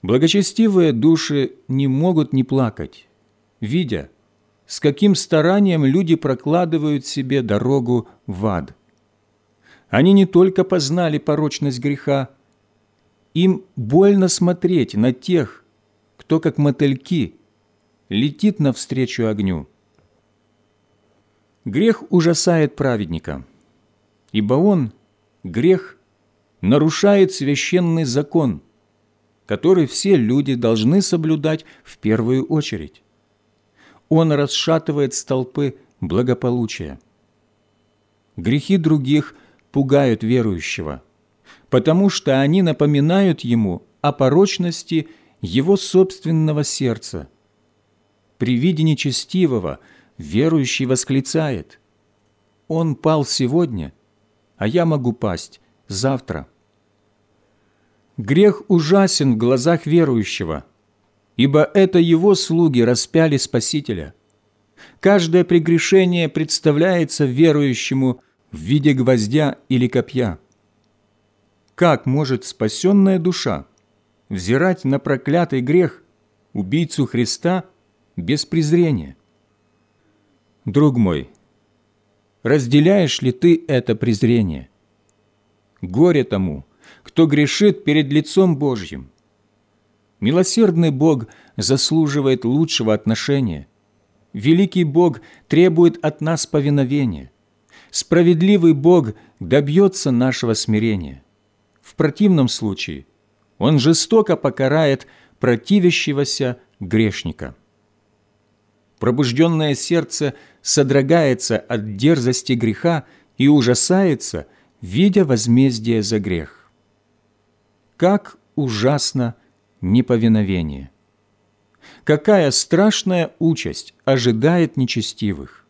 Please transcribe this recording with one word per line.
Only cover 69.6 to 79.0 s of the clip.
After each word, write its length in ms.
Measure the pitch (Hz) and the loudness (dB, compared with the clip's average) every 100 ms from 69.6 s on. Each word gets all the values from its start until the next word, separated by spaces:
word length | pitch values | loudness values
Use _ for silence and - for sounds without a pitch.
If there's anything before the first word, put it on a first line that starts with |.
| _ | _
или 200 | 127 123 | -2 0
копья. 500 | 127 - 127 113 82 _ _ _ _ _ _ _ _ _ _ _ _ _ | -2 -4 -4 -4 -6 _ _ _ _ _ _ _ _ _ _ _ _ _
Как 320 | - 175 139 | 0 0 2
может 400 | 131 139 139 131 | 0 -2 -2 -4
спасенная 720 | - - 110 - 185 202 196 185 | -6 -6 -6 0 2 4 4 2
душа 480 | 170 175 127 76 - _ _ _ _ _ _ | -2 -4 -6 -6 -10 _ _ _ _ _ _
взирать 560 | 98 87 131 180 180 | -8 -2 0 0 -2
на 140 | 131 139 | -2 -4
проклятый 640 | - 135 143 170 165 135 | -2 -4 0 -2 0 -4
грех, 420 | 123 170 170 - _ _ _ _ _ | 0 0 0 -4 _ _ _ _ _
убийцу 540 | - 95 147 165 - 127 | -10 -4 -2 -2 -4 -4
Христа, 580 | 120 117 - 170 180 - _ _ _ _ | -2 -4 -4 -2 -4 -6 _ _ _ _
без 300 | - 87 151 | -10 -4 -4
презрения? 720 | - 165 151 170 170 117 | -2 -2 0 2 2 -2